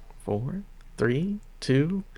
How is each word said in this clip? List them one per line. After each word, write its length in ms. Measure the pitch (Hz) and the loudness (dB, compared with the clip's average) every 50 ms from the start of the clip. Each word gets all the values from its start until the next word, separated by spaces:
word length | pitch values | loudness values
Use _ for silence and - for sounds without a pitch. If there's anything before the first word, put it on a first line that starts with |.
| - - - - - | -18 -18 -18 -10 -4
four, 380 | - 104 104 120 139 - 196 202 - - - - - - | -2 -2 -2 -2 -4 -4 -6 -8 -10 -14 -20 -20 -14 -2
three, 440 | - - 120 120 143 170 202 202 208 - - - - | 0 2 2 2 2 0 0 -2 -4 -8 -12 -14 -4
two, 460 | - - 131 135 143 165 190 196 190 - - | 2 4 4 6 4 4 0 -2 -4 -6 -8